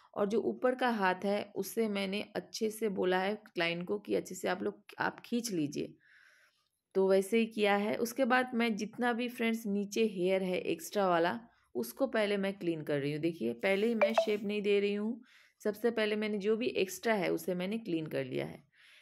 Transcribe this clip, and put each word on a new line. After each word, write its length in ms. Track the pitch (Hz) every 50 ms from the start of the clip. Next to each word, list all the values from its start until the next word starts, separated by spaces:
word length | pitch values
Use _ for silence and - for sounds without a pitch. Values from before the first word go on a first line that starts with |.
| - _ -
और 120 | - 208 196
जो 120 | 226 -
ऊपर 320 | - 233 208 - - 254 254
का 140 | 254 262 240
हाथ 340 | 233 208 190 185 185 185 208
है 280 | 196 202 208 - - -
उससे 300 | - 190 - - 226 226 214
मैंने 360 | 202 196 196 190 196 208 - - -
अच्छे 340 | 190 185 - - - 220 214
से 180 | 214 - 226 208
बोला 280 | 190 196 185 180 185 185
है 160 | 190 202 214 214 -
क्लाइंट 400 | - _ 175 170 170 170 175 180
को 120 | 190 208 208
कि 160 | - 208 202
अच्छे 200 | 180 180 - 185
से 140 | 175 - 190
आप 140 | 180 190
लोग, 180 | 208 208 196 - _ - - -
आप 220 | - 185 - - -
खींच 240 | - 233 240 233 226
लीजिए, 420 | 185 160 147 143 147 147 160 156 - - _ _ - - - - _ _ _ _ _ _ _ _ _ _ _ _ -
तो 140 | 190 190 190
वैसे 300 | 190 196 196 - 233 226
ही 80 | 226 220
किया 280 | - 214 208 202 202
है। 180 | 202 208 220 -
उसके 280 | - 233 233 - - 269
बाद 260 | 233 254 262 254 254 240
मैं 200 | 226 233 226 208
जितना 360 | 196 214 - - - 247 240
भी 160 | 233 226 247 233
फ्रेंड्स 340 | 247 - 226 226 226 226 220
नीचे 380 | 202 196 202 202 202 - 226 226 208
हेयर 340 | 185 185 175 190 190 190
है 160 | 190 185 180 -
एक्स्ट्रा 460 | - - 165 165 - - - 208 196 180
वाला, 300 | 175 165 170 180 233 233 - - _ _ _ _ -
उसको 320 | 240 226 233 - - 269 -
पहले 280 | - 226 208 202 202
मैं 160 | 196 196 196 202
क्लीन 280 | 202 180 165 165 156
कर 160 | 143 - 147 143
रही 120 | 135 147
हूँ। 80 | 151 151
देखिए 320 | 160 170 170 - 220 233 233 233
पहले 240 | - 190 196 196 214
ही 80 | 233 233
मैं 180 | 214 196 214 226
शेप 280 | 220 220 220 208 202 208
नहीं 180 | 202 208 208
दे 160 | 190 208 202 202
रही 140 | 202 202 202
हूँ, 260 | 208 208 220 262 - - - - - - _ _ _
सबसे 280 | - 214 202 - - 233
पहले 240 | 226 226 214 208 214
मैंने 220 | 214 214 208 214 202
जो 180 | 185 214 220
भी 120 | 214 254 - - -
एक्स्ट्रा 360 | 190 185 - - - 233 220
है 160 | 196 165 160
उसे 220 | 170 165 - 190 180
मैंने 240 | 180 180 196 220 226
क्लीन 260 | 226 185 165 160 156 -
कर 160 | - 135 135
लिया 220 | 127 135 139 143
है। 160 | 160 160 156 _ _ _ _ - - - -